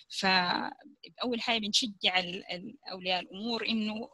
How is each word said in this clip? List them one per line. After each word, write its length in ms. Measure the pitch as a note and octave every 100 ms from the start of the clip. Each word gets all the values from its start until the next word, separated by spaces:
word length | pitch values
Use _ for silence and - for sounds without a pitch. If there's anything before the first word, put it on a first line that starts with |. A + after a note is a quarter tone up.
| -
فأول 1300 | - G3 F#3 F3+ - - - - - - - A3+ A#3
حاجة 180 | - A3+
بنشجع 600 | G#3 - B3 G3 G3 F#3
ال-، 240 | F3 F#3 -
ال-، 220 | F3+ G3 - -
أولياء 280 | F#3+ F3+ F3+
الأمور 480 | E3 F#3+ A3+ A3+ A3
إنه 400 | A3+ G#3+ G#3+ -